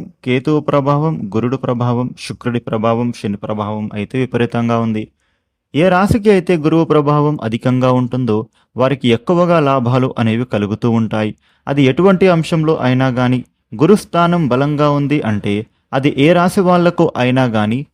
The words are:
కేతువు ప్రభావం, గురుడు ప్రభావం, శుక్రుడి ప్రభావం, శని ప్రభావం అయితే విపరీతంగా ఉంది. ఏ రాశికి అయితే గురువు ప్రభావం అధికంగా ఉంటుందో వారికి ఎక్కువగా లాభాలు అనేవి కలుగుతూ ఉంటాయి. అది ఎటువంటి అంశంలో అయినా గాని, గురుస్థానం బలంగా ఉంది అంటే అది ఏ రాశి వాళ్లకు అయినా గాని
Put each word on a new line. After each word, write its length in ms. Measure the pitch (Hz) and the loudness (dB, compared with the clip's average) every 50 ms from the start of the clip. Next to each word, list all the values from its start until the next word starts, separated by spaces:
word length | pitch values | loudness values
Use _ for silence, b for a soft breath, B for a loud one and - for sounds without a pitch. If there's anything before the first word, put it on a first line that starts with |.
| 175 - - _ - | -8 -12 -16 _ -4
కేతువు 360 | 127 123 131 - 156 151 151 | -2 -2 -2 0 0 0 0
ప్రభావం, 680 | 147 - 143 143 131 143 143 147 156 160 160 165 - 98 95 | 0 0 0 0 2 2 0 0 0 -2 -4 -4 -6 -6 -4
గురుడు 220 | 110 117 123 131 | -2 -2 -2 -2
ప్రభావం, 580 | 135 - 135 123 120 120 123 120 120 127 127 - - | -4 -4 -4 -2 -2 -2 -2 -2 -2 -4 -6 -8 -10
శుక్రుడి 420 | - - 113 - - 123 117 120 | -14 -14 -12 -8 -6 -4 -4 -4
ప్రభావం, 520 | - - 117 110 104 117 117 117 120 120 113 | -4 -4 -4 -2 0 0 0 0 -2 -4 -6
శని 240 | - - 107 101 | -6 -6 -6 -6
ప్రభావం 540 | 101 - 104 107 104 104 104 107 107 104 104 - | -6 -8 -8 -6 -6 -6 -6 -6 -6 -8 -8 -8
అయితే 260 | 107 101 - - 131 | -8 -8 -6 -4 -4
విపరీతంగా 600 | 127 113 - 117 120 117 - 120 117 117 117 117 | -4 -2 -2 -2 -2 -2 -2 -2 -2 0 0 0
ఉంది. 260 | 117 113 107 107 107 - _ _ _ _ _ _ _ _ _ _ _ _ - | 0 -2 -2 -4 -6 -10 _ _ _ _ _ _ _ _ _ _ _ _ -2
ఏ 100 | 139 170 185 | 0 2 2
రాశికి 420 | 180 180 202 196 - 233 202 214 | 2 2 2 2 0 2 2 2
అయితే 260 | 202 185 165 - 185 | 2 2 2 0 0
గురువు 280 | 160 143 156 160 165 160 | 0 0 2 2 2 2
ప్రభావం 540 | - 151 151 143 147 147 147 147 151 151 151 - | 2 2 2 2 2 2 2 2 0 -2 -2 -4
అధికంగా 480 | 110 110 117 - 127 127 127 127 127 127 | -4 -4 -2 0 0 0 2 2 2 2
ఉంటుందో 460 | 127 127 123 - 127 127 113 107 110 113 - _ _ _ _ - | 2 0 -2 -2 -2 -2 0 0 -2 -2 -6 _ _ _ _ -4
వారికి 320 | 113 127 131 143 131 - 120 | -2 0 0 0 0 0 2
ఎక్కువగా 520 | 113 113 - - 180 170 180 170 175 165 | 0 2 0 0 0 2 2 2 2 2
లాభాలు 540 | 147 139 135 135 117 120 127 127 127 127 - 110 | 2 2 0 0 0 0 0 0 0 0 -2 -2
అనేవి 260 | 113 113 110 117 123 | -2 0 0 -2 -2
కలుగుతూ 460 | - - 104 101 98 107 - - 120 | -2 -2 -2 -2 -2 -2 -2 0 0
ఉంటాయి. 420 | 113 113 113 101 117 107 107 107 107 _ _ _ _ _ - | 0 0 0 -2 -2 -2 -4 -4 -6 _ _ _ _ _ -8
అది 160 | 131 139 143 139 | -4 0 2 2
ఎటువంటి 460 | 131 131 170 180 196 190 170 190 185 | 2 2 4 4 4 4 4 4 2
అంశంలో 480 | 175 165 156 - 175 160 156 156 160 - | 2 2 0 -2 -2 -2 0 0 0 0
అయినా 280 | 123 127 127 127 131 131 | 0 0 0 0 0 0
గాని, 360 | 120 123 127 123 127 123 - _ _ _ _ _ 113 | 0 0 0 0 0 -2 -4 _ _ _ _ _ -4
గురుస్థానం 760 | 107 143 175 214 202 - - - 170 170 170 175 175 160 120 | 0 2 4 4 2 0 -2 -2 0 2 2 2 0 0 0
బలంగా 420 | 123 131 143 147 151 139 151 147 | 0 0 0 0 0 0 0 2
ఉంది 300 | 143 143 143 135 147 151 | 2 0 0 0 -2 -2
అంటే 340 | - 110 107 101 - 104 101 104 110 - _ _ _ _ - | -2 -2 -4 -2 -2 -2 -4 -4 -6 -8 _ _ _ _ -4
అది 220 | 135 131 147 - 131 | -2 0 0 0 2
ఏ 140 | 139 160 175 | 2 2 2
రాశి 280 | 175 175 185 - 202 | 2 0 0 0 0
వాళ్లకు 520 | 180 180 180 175 170 175 175 - 165 - - | 2 2 2 2 2 2 2 2 0 0 0
అయినా 280 | - 123 127 127 131 127 | 0 -2 0 2 2 0
గాని 360 | 120 110 110 104 104 117 135 143 - | 0 0 0 0 -2 -2 -4 -6 -10